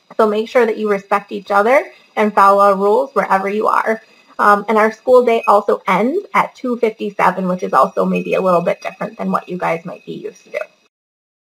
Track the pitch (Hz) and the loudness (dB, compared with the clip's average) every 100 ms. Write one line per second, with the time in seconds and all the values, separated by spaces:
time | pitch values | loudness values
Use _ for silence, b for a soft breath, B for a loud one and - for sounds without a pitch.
0 | _ - 220 214 226 262 226 214 214 196 | _ -2 0 0 -2 0 0 0 -2 -4
1 | - 196 - 208 196 202 208 277 370 B | -2 -4 -4 -12 -2 0 2 2 0 B
2 | B - 214 208 196 202 202 190 202 226 | B -2 0 4 4 6 4 2 2 0
3 | 269 202 185 190 196 208 - - - 220 | 0 -2 0 0 -2 -4 -2 -2 -2 -4
4 | b b b b 208 202 202 220 220 220 | b b b b 2 2 2 0 0 0
5 | - 254 233 226 - 208 208 202 - 185 | 4 4 4 0 2 2 2 -2 0 0
6 | 226 349 - 202 - - 254 240 226 - | 0 -2 -4 -2 -4 -4 -6 -2 -2 -4
7 | 214 196 175 185 185 185 196 - 196 196 | -8 -2 -2 0 -4 -4 -2 2 2 0
8 | 185 180 175 165 185 175 180 - - - | -2 -2 -2 -2 0 0 0 -4 -8 -10
9 | 208 - 190 196 - 180 170 165 175 - | -12 -8 -4 -4 -6 -8 -6 -6 -8 -16
10 | - - - - _ - - _ _ _ | -14 -12 -14 -16 _ -12 -12 _ _ _
11 | _ _ _ _ _ | _ _ _ _ _